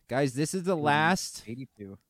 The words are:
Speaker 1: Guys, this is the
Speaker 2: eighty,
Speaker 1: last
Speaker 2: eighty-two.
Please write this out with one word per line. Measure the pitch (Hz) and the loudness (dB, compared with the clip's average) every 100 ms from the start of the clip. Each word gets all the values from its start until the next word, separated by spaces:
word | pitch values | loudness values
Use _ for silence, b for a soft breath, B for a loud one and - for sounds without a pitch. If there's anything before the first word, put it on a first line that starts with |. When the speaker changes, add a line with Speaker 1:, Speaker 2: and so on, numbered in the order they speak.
| - | -4
Speaker 1:
Guys, | 123 143 | 0 0
this | 123 156 | 0 -2
is | 190 | -2
the | 175 | -2
Speaker 2:
eighty, | 170 | 0
Speaker 1:
last | 147 147 160 185 - - - | 4 4 4 2 -2 -10 -12
Speaker 2:
eighty-two. | 120 131 - 98 101 | -12 -12 -14 -14 -14